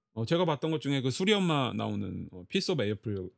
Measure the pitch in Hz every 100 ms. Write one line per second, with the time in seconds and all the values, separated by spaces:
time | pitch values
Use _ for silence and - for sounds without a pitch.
0 | _ 110 113 170 175 147 160 160 139 139
1 | 127 123 190 208 180 151 123 101 107 104
2 | 98 92 - 90 87 196 185 170 104 104
3 | 113 98 92